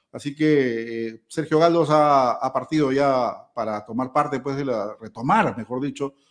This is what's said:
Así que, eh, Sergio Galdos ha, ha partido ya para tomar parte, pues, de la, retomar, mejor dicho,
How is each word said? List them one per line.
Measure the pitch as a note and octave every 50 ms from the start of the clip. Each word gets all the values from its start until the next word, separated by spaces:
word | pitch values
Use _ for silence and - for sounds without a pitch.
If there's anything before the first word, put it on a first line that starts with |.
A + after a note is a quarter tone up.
| _ _
Así | - A2+ - C#3+ C#3
que, | C#3+ D#3 D#3 D3+ C#3+ C3+ B2 A#2 A2+ A2+ A#2 A#2 A2+ A2+ A2+
eh, | A2+ - _
Sergio | - - E3 D3+ D3+ D#3+ D3+
Galdos | E3 E3+ E3 E3+ D#3+ C#3
ha, | D3+ D3+ D3+ D3 C#3+ C#3 C3 A#2+
ha | A2 - C3 C3
partido | - C3 G2+ - D#3 D#3 D3 C3+
ya | C3 C#3 C#3+ C#3 C3+ B2+ A#2+ A2 - - - _ -
para | B2 A2 A2 G#2+ G#2+ G#2+
tomar | - A2 A#2+ B2+ B2+
parte, | - D3+ C#3+ - C#3 C3
pues, | B2 C#3+ C3+
de | C#3 C#3+
la, | C3+ A#2+ A2 G2+ G#2+ G#2 -
retomar, | A2+ G#2+ - B2 A#2+ C#3+ F#3+ A3 G3 C3+ G2
mejor | A2 A2+ - B2 B2+
dicho, | C3+ C#3+ - - C#3 C#3 - _ _ _